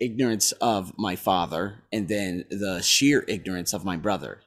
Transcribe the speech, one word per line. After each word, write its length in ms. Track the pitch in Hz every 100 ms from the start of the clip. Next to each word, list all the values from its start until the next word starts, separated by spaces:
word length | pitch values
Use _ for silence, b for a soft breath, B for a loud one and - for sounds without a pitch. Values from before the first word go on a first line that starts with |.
ignorance 520 | 123 110 123 110 -
of 440 | - 117 104 92 -
my 200 | 101 87
father 680 | - 92 82 80 98 104 _
and 140 | 110 90
then 380 | 104 95 90 -
the 320 | 98 98 90
sheer 440 | 85 - 139 143 -
ignorance 460 | 101 95 90 85
of 120 | 101
my 120 | 92 85
brother, 460 | 98 92 65 -